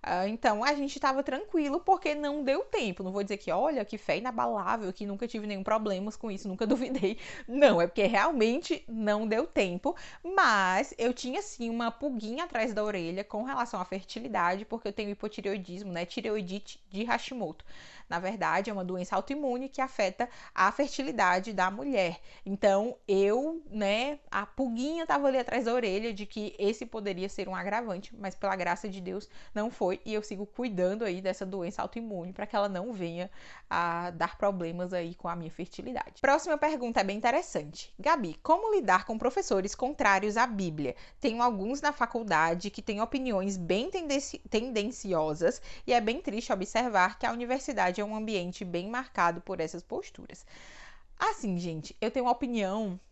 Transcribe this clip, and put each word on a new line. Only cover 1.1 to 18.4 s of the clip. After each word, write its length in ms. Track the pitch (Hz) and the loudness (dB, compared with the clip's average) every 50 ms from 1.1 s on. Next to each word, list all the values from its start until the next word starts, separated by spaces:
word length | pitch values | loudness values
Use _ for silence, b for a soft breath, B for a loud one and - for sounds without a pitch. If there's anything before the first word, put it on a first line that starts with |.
| 262 269 285 | 2 2 0
tranquilo 560 | - 262 277 427 - - 330 294 285 269 349 | -2 -4 -4 -4 0 0 2 2 2 0 0
porque 340 | - - 381 349 - 311 302 | 4 4 4 4 4 -2 0
não 300 | 294 294 285 285 302 277 | 0 0 -2 -2 0 0
deu 200 | 254 269 330 - | 0 0 0 0
tempo. 380 | - - 427 262 208 180 - | -2 -2 0 0 0 -2 -4
Não 100 | 190 185 | -6 -4
vou 120 | 190 202 202 | -2 -2 -2
dizer 140 | 190 208 | -2 -4
que, 140 | 196 - - | -6 -2 -2
"Olha, 320 | 160 185 247 311 311 247 202 | 0 2 2 2 0 0 -2
que 140 | - - | -4 -6
fé 200 | 214 - - 151 | -8 -2 0 0
inabalável, 760 | 180 226 254 233 226 240 240 233 208 180 185 226 233 214 185 190 | 0 0 -4 -2 0 0 0 0 -2 0 0 -2 0 -2 -4 -6
que 100 | - 208 | -4 -6
nunca 240 | 202 202 202 - | -6 -4 -6 -6
tive 200 | 220 - 220 208 | -6 -6 -6 -6
nenhum 160 | 208 208 190 196 | -4 -6 -4 0
problema 480 | - 214 220 214 214 190 185 196 214 | 0 0 2 2 0 -2 -2 -4 -6
com 180 | 214 - - 226 | -8 -8 -8 -8
isso, 180 | 196 190 - | -8 -6 -6
nunca 200 | 202 185 190 233 | -6 -2 -2 2
<laughs> 400 | 208 254 233 254 247 262 240 196 | 2 4 2 2 -2 0 0 0
duvidei." 100 | 190 220 B B B B B B | 0 0 B B B B B B
Não, 340 | - 233 277 294 254 185 170 | -4 6 8 8 10 10 8
é 60 | 170 | 4
porque 180 | 175 - 233 202 | 4 4 2 4
realmente 800 | 196 226 196 220 320 330 254 214 226 240 320 349 - 349 - - | 4 6 4 4 4 6 6 4 4 4 2 0 -2 -4 -4 -4
não 400 | - 233 220 214 208 208 208 226 | -8 -6 -2 2 2 2 2 2
deu 200 | 214 214 220 294 | 2 2 0 0
tempo, 480 | - - 302 208 185 175 190 - 285 359 B B B B B - | 2 2 2 2 2 0 0 -2 -2 -2 B B B B B -6
mas 720 | 339 381 392 359 254 220 202 190 185 185 196 277 - - - | 0 4 4 6 6 6 6 4 4 4 2 2 0 -2 0
eu 120 | 226 247 | 0 0
tinha, 300 | 247 - - 247 262 - | 0 0 -4 -4 -4 -4
sim, 300 | - - - - 233 233 | -4 -6 -8 -6 -4 -4
uma 180 | 226 233 233 233 | -2 -2 -2 -2
pulguinha 540 | 233 - 285 294 262 220 208 214 233 285 349 | -4 -2 -4 -4 -4 -4 -6 -4 -4 -4 -6
atrás 280 | 349 - 240 220 247 | -4 -2 -2 -2 0
da 120 | 214 214 214 | 0 0 -2
orelha 400 | 214 208 185 165 165 180 190 202 | 0 -2 -2 -2 -2 -4 -4 -6
com 180 | - - 208 233 | -4 -6 -6 -4
relação 360 | 262 277 262 233 226 - 190 | -2 -2 -2 -2 -2 -4 -6
à 40 | 175 | -6
fertilidade, 760 | - 185 196 190 - - 226 233 262 214 - 170 175 185 196 214 | -4 -6 -8 -8 -8 -10 -8 -8 -4 0 2 2 2 0 -2 -4
porque 240 | - - 226 - | -8 -8 -6 -6
eu 60 | 202 202 | -6 -6
tenho 160 | - 214 202 | -4 -6 -6
hipotireoidismo, 840 | 202 - - 214 214 - 196 202 202 208 185 175 175 185 208 196 | -6 -6 -6 -8 -8 -4 -4 -4 -4 -4 -6 -8 -10 -10 -8 -6
né? 140 | 175 170 180 | -4 -4 -6
Tireoidite 760 | 175 - 247 220 220 214 214 190 175 185 208 - - - - - | -4 -6 -6 -2 -2 -2 -2 -2 -4 -6 -8 -8 -12 -16 -18 -18
de 160 | - - 196 226 | -10 -6 -4 0
Hashimoto. 640 | 233 233 240 - - 269 240 208 156 - - - B B B B B B B B | 0 0 0 0 -6 -6 -4 -6 -6 -6 -10 -14 B B B B B B B B
Na 120 | - 165 170 | -4 -4 -2
verdade, 500 | 185 185 220 202 | -2 -2 -2 0